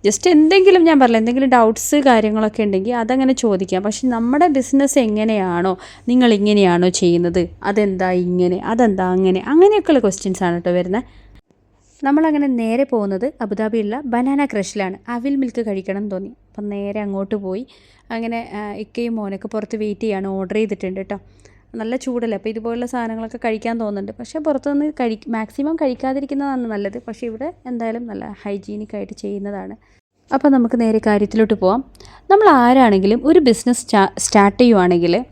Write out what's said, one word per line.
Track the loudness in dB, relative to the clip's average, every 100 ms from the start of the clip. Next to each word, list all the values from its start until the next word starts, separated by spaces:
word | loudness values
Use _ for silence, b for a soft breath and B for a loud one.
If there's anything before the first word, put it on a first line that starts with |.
| 0
just | 0 4
എന്തെങ്കിലും, | 6 6 6 6 6
ഞാൻ | 6 6
പറഞ്ഞില്ല, | 4 4
എന്തെങ്കിലും | 2 0 4 4
ഡൗട്ട്സ് | 4 0 0 2 4
കാര്യങ്ങളൊക്കെ | 4 2 0 -2 0 -2
ഉണ്ടെങ്കിൽ | 0 -2 -4
അതങ്ങനെ | -2 0 0 0
ചോദിക്കാം. | 0 0 -2 -2
പക്ഷെ | -4 -4 -2
നമ്മുടെ | -2 0 2 2
ബിസിനസ് | 2 0 2 2 2
എങ്ങനെയാണോ, | 0 0 0 0 -2 0 -2 -4 B B -2
നിങ്ങൾ | 2 4 4
ഇങ്ങനെയാണോ | 2 4 4 4 2 2
ചെയ്യുന്നത്, | 2 2 0 -2 -4 -6
അതെന്താ | -4 -2 -2 -2 -2 0 0
ഇങ്ങനെ, | 0 0 -2
അതെന്താ | -4 0 0 2 0 0
അങ്ങനെ, | 2 0 0
അങ്ങനെയൊക്കെയുള്ള | 4 6 4 2 2
ക്വസ്റ്റ്യൻസ് | 2 -2 -6 -2
ആണ് | -2
കേട്ടോ | -2 -2
വരുന്നത്. | -2 -2 -4 -6 b b b _ _ _ _ _ _
നമ്മളങ്ങനെ | 0 2 2 0 0
നേരെ | -2 -2 -2
പോകുന്നത് | 0 -2 -2 -4 -6 -6
അബുദാബിയിലുള്ള | -8 -4 -4 -2 -4 -6
ബനാന | -4 -2 0 0
ക്രഷിലാണ്. | -2 -4 -6 -6 -6 -8 -10
അവിൽ | -8 -4 -2
മിൽക്ക് | -4 -4 -6
കഴിക്കണം | -6 -6 -8
എന്ന് | -6
തോന്നി, | -8 -10 -16 _
അപ്പം | -12 -10
നേരെ | -8 -8 -8
അങ്ങോട്ട് | -6 -8 -6 -6 -6
പോയി. | -10 -10 b b b _
അങ്ങനെ, | -10 -6 -8 -10 -12
ആ, | -12 -12
ഇക്കയും | -12 -8 -6 -6
മോനൊക്കെ | -6 -8 -8
പുറത്ത് | -8 -8 -6
വെയിറ്റ് | -6 -4
ചെയ്യാണ്, | -4 -4 -4
ഓർഡർ | -6 -4 -4
ചെയ്തിട്ടുണ്ട് | -4 -4 -8 -8
കേട്ടോ. | -10 -12 b b b b b
നല്ല | -12 -6 -6
ചൂടല്ലേ, | -6 -6 -4 -6
അപ്പോൾ | -6
ഇതുപോലുള്ള | -8 -8 -8 -6
സാധനങ്ങളൊക്കെ | -6 -6 -8 -10 -8
കഴിക്കാൻ | -6 -4 -6 -6
തോന്നുന്നുണ്ട്. | -6 -6 -10 -14
പക്ഷേ | -12 -6
പുറത്തുനിന്ന് | -4 -4 -2 -2 -4 -2
കഴി-, | -4 -4 -6 -8
മാക്സിമം | -6 -6 -4 -2
കഴിക്കാതിരിക്കുന്നതാണ് | -2 -2 -4 -4 -4 -6 -4 -4 -4
നല്ലത്. | -6 -6 -8 -14
പക്ഷേ | -10 -10
ഇവിടെ | -8 -10 -10 -12
എന്തായാലും | -8 -6 -6 -10
നല്ല | -12 -12 -12
ഹൈജീനിക് | -8 -8 -8 -12 -10 -10
ആയിട്ട് | -12 -10
ചെയ്യുന്നതാണ്. | -10 -8 -8 -10 -12 -16 _ _ _ _ _
അപ്പോൾ | 0 4
നമുക്ക് | 4 2 0
നേരെ | 0 2 2
കാര്യത്തിലോട്ട് | 2 0 2 2
പോവാം. | 2 2 0 -4 B B B _
നമ്മൾ | 6 8 6
ആരാണെങ്കിലും | 6 6 6 4 2 0
ഒരു | 4 4
ബിസിനസ് | 4 2 0 -2
സ്റ്റാ-, | 0 2 2 0
സ്റ്റാർട്ട് | 0 4 4 4
ചെയ്യുവാണെങ്കിൽ | 4 6 4 2 2 0 -4